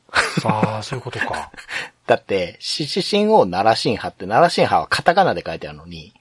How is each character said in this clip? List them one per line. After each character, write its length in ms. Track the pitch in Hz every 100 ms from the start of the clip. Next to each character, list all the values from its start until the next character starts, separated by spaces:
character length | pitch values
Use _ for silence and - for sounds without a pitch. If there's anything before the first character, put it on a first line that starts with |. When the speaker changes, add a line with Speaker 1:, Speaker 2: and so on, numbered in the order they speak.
| _
Speaker 1:
う。 20 | - - - 113
Speaker 2:
あ 340 | 107 110 107
ー、 40 |
そ 120 | 107 123
う 40 |
い 20 |
う 20 |
こ 80 | 120
と 80 | 110
か。 320 | - - - - - -
Speaker 1:
<laughs> 240 | - _ -
だ 120 | -
っ 40 |
て、 360 | - 98 87 -
獅 260 | - - 143
子 240 | 202 -
神 180 | 208 214
王 180 | 220 101
奈 340 | 87 107 113
良 20 |
神 100 | 147
派 160 | 107 87
っ 20 |
て、 140 | - 95
奈 180 | 120
良 100 | 170
神 120 | - 107
派 160 | 92
は 60 | -
カ 160 | -
タ 120 | - 175
カ 80 |
ナ 100 | 170
で 100 | 87 -
書 80 |
い 60 | 156
て 100 | 73
あ 20 |
る 60 | 76
の 80 | 87
に、 280 | 82 - _